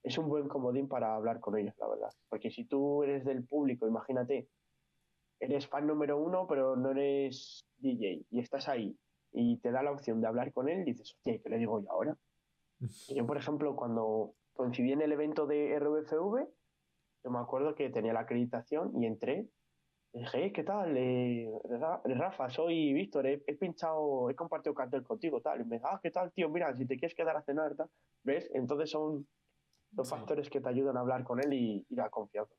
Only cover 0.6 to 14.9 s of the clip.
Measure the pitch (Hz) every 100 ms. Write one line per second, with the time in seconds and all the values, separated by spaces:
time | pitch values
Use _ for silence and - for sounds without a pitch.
0.6 | 123 127 139 135 113 110 113 117 - 107
1.6 | 104 - 107 107 107 - _ 110 113 -
2.6 | 120 139 143 143 143 139 131 131 127 147
3.6 | 143 123 113 113 - 127 123 135 - _
4.6 | _ _ _ _ _ _ _ _ 117 143
5.6 | 143 143 151 151 147 143 160 185 185 143
6.6 | 131 127 131 135 139 139 139 123 - -
7.6 | _ _ 131 120 101 87 - 120 120 139
8.6 | 143 131 104 - _ _ _ - 120 117
9.6 | 123 127 143 139 139 113 113 117 139 127
10.6 | 135 180 160 120 - - 262 220 - 226
11.6 | 226 220 196 - 254 - _ _ _ _
12.6 | _ _ 123 - - 139 120 143 - 147
13.6 | 147 139 120 113 110 110 107 - _ -
14.6 | 127 123 123